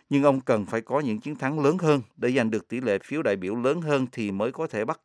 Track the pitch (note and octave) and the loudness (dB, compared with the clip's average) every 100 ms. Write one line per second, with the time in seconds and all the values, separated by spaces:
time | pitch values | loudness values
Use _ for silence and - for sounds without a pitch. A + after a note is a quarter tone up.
0 | - C#3 C#3+ C3+ C3 A2 F#2 A2+ A2+ C3+ | -2 4 4 4 2 0 0 -4 -2 -2
1 | C#3 G#2+ D3 D3 - D#3 C#3+ F3+ D#3+ C#3+ | -2 -4 -6 -6 -4 0 2 4 4 2
2 | G#2+ - B2 C3 A2 G#2+ - A#2+ B2 G2 | 0 -4 0 2 2 -2 -4 -4 -2 -2
3 | - D3 B2+ G2 F#2 A#2+ B2+ E3+ D#3 C#3 | -2 -2 0 0 -2 -2 0 0 0 0
4 | B2+ - G#2 G2 A#2 C3+ D#3+ G#2+ A#2 D#3 | 0 -4 -4 -2 -2 -4 -6 -4 -4 -6